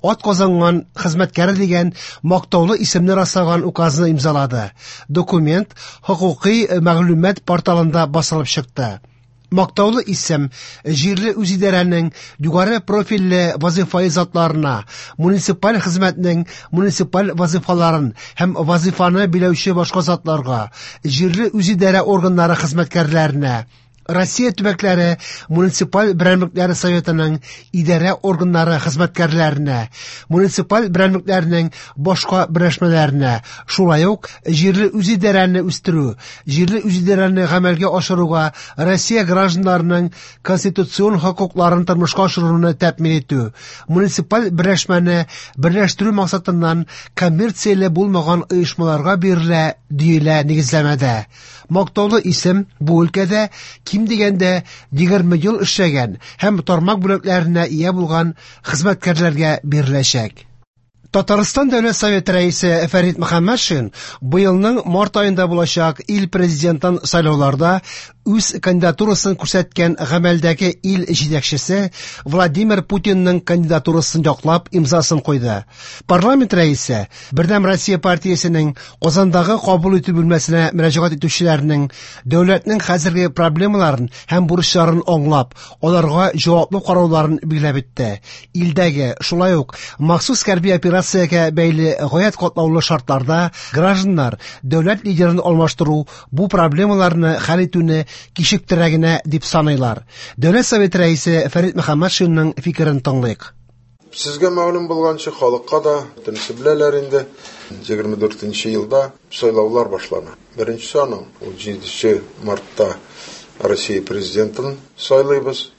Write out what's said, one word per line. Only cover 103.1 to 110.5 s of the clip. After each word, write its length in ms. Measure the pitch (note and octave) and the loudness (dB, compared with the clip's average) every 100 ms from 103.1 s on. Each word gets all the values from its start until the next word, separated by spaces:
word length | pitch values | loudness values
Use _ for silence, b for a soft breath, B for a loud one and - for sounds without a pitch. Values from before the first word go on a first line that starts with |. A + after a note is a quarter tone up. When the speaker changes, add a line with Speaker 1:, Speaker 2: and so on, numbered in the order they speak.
| C3+ B2 G#2 - - - _ _ _ _ | -2 -2 -4 -12 -20 -20 _ _ _ _
Speaker 2:
Сезгә 400 | - D3+ D3 F3+ | -12 -10 -2 0
мәгълүм 380 | F3 F3 F3 E3+ | 0 0 -2 -4
булганча, 460 | E3 D#3+ D#3 - - | -2 -2 -2 -8 -2
халыкка 460 | B2+ B2 - D#3 | 0 0 0 0
да, 120 | D3+ D3 C#3 - | 0 -2 -4 -12
бөтенесе 380 | - G#2+ - A#2 | -10 -10 -10 -2
беләләр 380 | C#3+ D3+ D3 C#3+ | 0 2 2 0
инде, 240 | C#3 C3+ C3 - B B B G2 | 0 -2 -2 -16 B B B -18
егерме 320 | - G#2+ G#2+ G#2 | -8 -6 -4 -2
дүртенче 560 | G#2+ - G#2 G#2 A2 | -4 -4 -10 -8 -4
елда 380 | A2 G#2 C3+ C3+ - _ | -4 0 0 0 -8 _
сайлаулар 600 | - A#2 A2 G#2+ A#2+ A2 | -2 0 2 2 0 -2
башлана. 400 | F#2+ - F2+ D#2+ - - | -4 -6 -8 -10 -20 -20